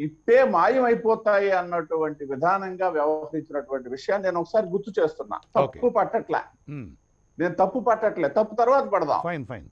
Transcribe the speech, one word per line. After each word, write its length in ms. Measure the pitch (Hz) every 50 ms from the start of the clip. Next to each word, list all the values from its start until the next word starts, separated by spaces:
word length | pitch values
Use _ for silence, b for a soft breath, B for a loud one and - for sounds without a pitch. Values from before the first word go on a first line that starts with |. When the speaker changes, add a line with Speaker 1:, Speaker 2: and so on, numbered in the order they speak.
Speaker 1:
ఇట్టే 440 | 147 151 156 - _ - 233 262 269
మాయమైపోతాయి 1080 | 226 202 165 175 214 254 262 247 233 233 233 226 220 220 214 220 214 208 202 202 196
అన్నటువంటి 760 | 190 180 175 175 175 170 160 - 165 160 156 151 151 151 147
విధానంగా 640 | 135 139 131 156 175 190 196 190 185 185 180 185 180
వ్యవహరించినటువంటి 1000 | 165 151 147 151 156 156 156 151 160 156 147 - 147 143 - - 135 135 123 123
విషయాన్ని 400 | 127 135 - - 196 202 190 185
నేను 120 | 175 175
ఒకసారి 260 | 170 - - 220 208
గుర్తు 340 | 180 170 202 202 220 185 208
చేస్తున్నా. 400 | 170 156 - - - 214 - - - _ - 226 277
Speaker 2:
ఓకే. 160 | 262 - -
Speaker 1:
తప్పు 100 | 247 247
పట్టట్లే, 840 | - 220 185 185 - 220 - - 156 117 - - _ _ _ - 147
Speaker 2:
Hmm. 180 | 143 113 82 69 - _ _ _ _ _ _ _ -
Speaker 1:
నేను 160 | 165 180 160
తప్పు 260 | 170 190 185 - 254
పట్టట్లే, 480 | 196 247 220 214 220 208 - 180 160 143
తప్పు 260 | - 226 214 214 214
తర్వాత 280 | 233 233 233 269 277 233
పడదాం. 380 | 214 202 180 165 143 120 85 -
Speaker 2:
ఫైన్, 220 | 170 175 151 123
ఫైన్. 220 | - 123 107 - -